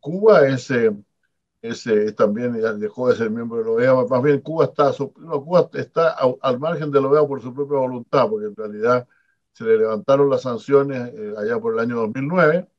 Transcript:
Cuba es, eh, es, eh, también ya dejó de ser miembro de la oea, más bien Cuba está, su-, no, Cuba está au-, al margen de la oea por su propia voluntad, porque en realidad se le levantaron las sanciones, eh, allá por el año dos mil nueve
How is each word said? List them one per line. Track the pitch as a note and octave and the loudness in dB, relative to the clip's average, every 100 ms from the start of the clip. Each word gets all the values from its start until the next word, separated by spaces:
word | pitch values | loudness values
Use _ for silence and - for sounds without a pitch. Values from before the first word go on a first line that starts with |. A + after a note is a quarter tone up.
Cuba | C#3+ F3 G#3+ G3 C#3 | -8 2 6 8 6
es, | C3 - | 2 -2
eh, | B2+ A2+ G2+ - _ _ _ _ _ | 0 0 0 -14 _ _ _ _ _
es, | A2+ A#2 A#2+ | -12 -10 0
eh, | G#2+ G#2+ | 0 0
también | G#2 G#2 G#2 B2 A#2 | 0 0 0 -4 -2
ya | A2 | -4
dejó | G#2 G#2 A#2 B2+ | -4 -8 -4 0
de | A2+ | 0
ser | A2+ | 0
miembro | A2+ A#2 A2+ | -4 -6 -6
de | |
la | A2+ | -2
oea, | A2+ B2+ C3 B2 | 0 2 2 2
más | B2+ | 0
bien | C#3 C#3+ | 2 0
Cuba | D3 D#3+ | -2 -2
está, | D#3 - C#3 | -2 2 0
su-, | - C#3 _ | 0 -8 _
no, | D#3+ E3 | -8 -8
Cuba | C#3+ F3 - | 0 0 0
está | C#3 B2+ - E3 - | -4 -8 0 0 2
au-, | B2+ B2+ | -2 0
al | C3+ B2 | -4 -2
margen | D3+ E3 D3+ | -4 -4 0
de | C#3 | 0
la | C3+ | 4
oea | D3 D3 | 2 2
por | C3+ | -2
su | A#2+ | -10
propia | B2+ C#3 C#3 | -8 -4 -2
voluntad, | B2+ B2+ A#2+ - A#2 | -2 -6 -2 0 0
porque | G#2+ G#2+ | -2 -6
en | G2+ | -10
realidad | G#2+ G#2 A2+ B2 A#2+ _ _ _ _ | -12 -4 0 0 -2 _ _ _ _
se | _ | _
le | A2+ A2+ | 0 2
levantaron | A2 G#2+ - C#3 C#3+ | 2 -2 0 2 4
las | B2+ | 2
sanciones, | B2+ A2+ - C#3 C#3 C3 A#2+ | -2 -8 2 2 2 -4 -8
eh, | G#3+ G#3+ G#2 | -10 -10 -6
allá | G#3+ A#3 | -4 -2
por | A3+ | -2
el | A3+ | -2
año | A#3+ A#2+ | -2 -2
dos | A2 | -4
mil | B2 C#3 | -4 -4
nueve | F3+ D#3 E3+ G3+ | 2 2 2 -4